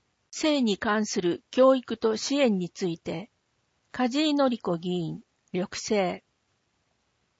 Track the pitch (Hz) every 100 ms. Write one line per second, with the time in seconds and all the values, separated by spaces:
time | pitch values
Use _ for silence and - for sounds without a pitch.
0 | _ _ _ - 320 294 226 190 220 214
1 | 214 220 175 - _ 254 262 262 - 226
2 | 220 220 - 285 254 190 170 - 180 165
3 | - 165 214 _ _ _ _ _ _ -
4 | 254 277 311 285 269 233 196 170 180 180
5 | 160 170 - _ _ 185 196 - - 208
6 | 180 190 _ _ _ _ _ _ _ _
7 | _ _ _